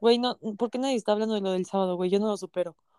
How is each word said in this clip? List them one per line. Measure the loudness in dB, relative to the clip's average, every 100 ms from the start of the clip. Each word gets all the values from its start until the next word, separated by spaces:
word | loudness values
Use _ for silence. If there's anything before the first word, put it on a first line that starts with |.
güey, | 2 4
no, | 2 -4 -8 -4
¿por | -4
qué | -2
nadie | 0 0
está | 0
hablando | 0 0
de | 0
lo | 0
del | -2 -2
sábado, | 0 0 0
güey? | 0
Yo | 2
no | 0
lo | -2
supero. | -6 -4 -4 -6 _